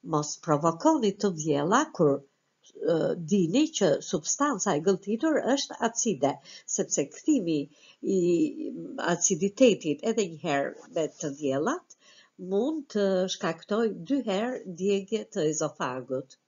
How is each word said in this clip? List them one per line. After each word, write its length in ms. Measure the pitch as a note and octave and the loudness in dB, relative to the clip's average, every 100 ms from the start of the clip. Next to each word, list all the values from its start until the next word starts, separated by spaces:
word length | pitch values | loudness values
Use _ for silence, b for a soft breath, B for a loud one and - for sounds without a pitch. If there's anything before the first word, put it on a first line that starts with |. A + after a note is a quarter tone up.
mos 280 | - D#3+ D3+ - | -2 -2 -2 -8
provokoni 720 | - D3 E3 E3 D4+ D#4+ G#3+ | 0 2 2 2 2 4 2
të 200 | G3 G#3 | 2 -2
vjella 480 | E3 D#3 C#3+ D3+ A#3 D4+ | -2 0 0 4 2 2
kur, 220 | - D3+ C#3 | 2 2 2
ë, 840 | - _ _ _ _ - - E3 D#3 - | -4 _ _ _ _ -6 0 0 0 -2
dini 420 | D#3+ G3+ D#3+ A3 D4+ | 0 2 4 2 2
që 200 | - - C#3 | 2 2 2
substanca 760 | - F3+ - - C#4+ A3 D#3 D3 | 0 -6 -4 -2 0 0 -2 0
e 80 | |
gëlltitur 560 | E3 F#3 - A3+ D#4+ C#4+ | 2 0 -2 -2 0 0
është 360 | - C#4 - - | 2 0 -2 -4
acide, 540 | A3+ - A#3+ D3 C#3 - B B | -4 -2 -2 0 0 -2 B B
sepse 440 | B - F3 - C#3 | B -4 -2 -2 -4
kthimi 520 | - - C#4+ E3+ D#3 C#3+ b b b | -4 0 0 2 -2 -4 b b b
i 160 | - F#3+ F3 E3+ D#3 - - - - - | -2 2 2 2 0 -2 -10 -10 -12 -6
aciditetit 1000 | - F3 - F3+ G3 - B3+ F#3 D#3 C#3+ | -2 0 0 0 -2 6 6 6 -2 -2
edhe 240 | A3+ A3+ G3 | -2 -2 -2
një 140 | D#3 | -4
herë 500 | F3 C#3+ C#3 - - | -2 0 0 -6 -8
me 160 | E3+ D3+ | -4 -4
të 220 | - D#3 | -4 -8
vjellat 640 | C#3 D3 C3+ E3+ F4 _ - b b b - | -4 -2 0 0 -2 _ -20 b b b -16
mund 480 | F3+ G3 B3+ D#4+ C#4 | -2 0 0 -4 -4
të 180 | G#3+ G3 F#3+ F#3 | 0 2 2 0
shkaktoj 560 | - F3 E3 - G#3 A#3 F3+ | -2 -4 -4 -4 -2 0 -4
dy 200 | E3 C#4 | -2 -2
herë 400 | A3 F#3+ A#3 B3+ - E3 | 0 -2 -2 -6 -10 -4
djegje 440 | F#3+ G3 F#3+ A3 G#3+ | 0 0 0 -6 -4
të 240 | G3+ D#3 | -2 0
ezofagut. 880 | D3+ D#3 - D3+ B2+ B2+ C3 C3+ - | 0 -4 -4 -6 -6 -4 -6 -6 -18